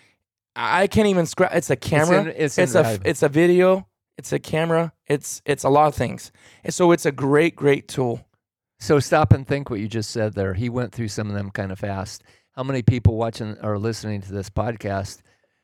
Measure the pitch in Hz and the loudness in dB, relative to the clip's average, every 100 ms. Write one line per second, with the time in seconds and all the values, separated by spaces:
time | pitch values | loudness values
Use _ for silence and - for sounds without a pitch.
0 | _ _ _ _ _ - 113 165 196 214 | _ _ _ _ _ -6 0 2 2 2
1 | 208 185 165 - 185 165 - 135 - 151 | 2 2 0 0 0 0 0 -2 0 2
2 | 160 185 180 139 151 - 135 143 120 107 | 4 4 2 -2 -2 0 2 2 2 0
3 | 92 156 151 143 175 180 185 190 190 _ | -2 0 2 4 4 6 4 2 -2 _
4 | _ - - 143 - 156 165 165 165 - | _ -20 -8 -8 -4 -4 0 0 -2 -6
5 | - 147 - - - 139 135 143 151 147 | -4 -4 -4 -8 -4 -2 2 4 4 2
6 | 127 - - _ _ _ - - 180 170 | -4 -6 -16 _ _ _ -8 2 4 4
7 | 160 135 135 147 165 - 143 139 - - | 2 -2 2 4 2 2 0 0 -2 -4
8 | 127 120 - _ _ _ _ _ - 147 | -4 -4 -10 _ _ _ _ _ 0 2
9 | - 160 156 147 135 143 139 107 107 113 | 4 4 6 4 2 -4 -4 -6 -4 -4
10 | 104 120 107 98 95 92 123 123 120 - | -4 -4 -4 -2 -4 -4 -4 -4 -6 -6
11 | 113 - 104 101 98 104 98 92 104 98 | -8 -6 -6 -6 -8 -8 -8 -6 -6 -6
12 | 92 - _ _ _ - 131 135 110 123 | -8 -12 _ _ _ -10 -6 -2 2 2
13 | 113 110 113 - 110 104 107 104 110 110 | 2 0 -2 -4 -8 -6 -4 -4 -4 -6
14 | 110 104 95 98 95 - 107 110 104 98 | -6 -8 -8 -10 -8 -6 -4 -6 -6 -6
15 | 95 - _ _ _ _ | -6 -12 _ _ _ _